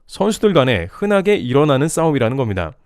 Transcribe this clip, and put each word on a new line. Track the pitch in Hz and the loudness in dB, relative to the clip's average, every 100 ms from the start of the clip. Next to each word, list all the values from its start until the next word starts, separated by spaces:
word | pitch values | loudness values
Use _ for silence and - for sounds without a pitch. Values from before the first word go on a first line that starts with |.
| _ | _
선수들 | - 196 208 214 | -4 -4 0 2
간에 | 165 131 107 87 | 2 2 0 -2
흔하게 | - 202 202 190 208 | -6 -2 0 0 -2
일어나는 | 123 127 151 131 156 | 0 0 2 2 0
싸움이라는 | - 160 143 113 135 | 0 0 0 0 -2
겁니다. | 120 95 80 - | -4 -4 -6 -10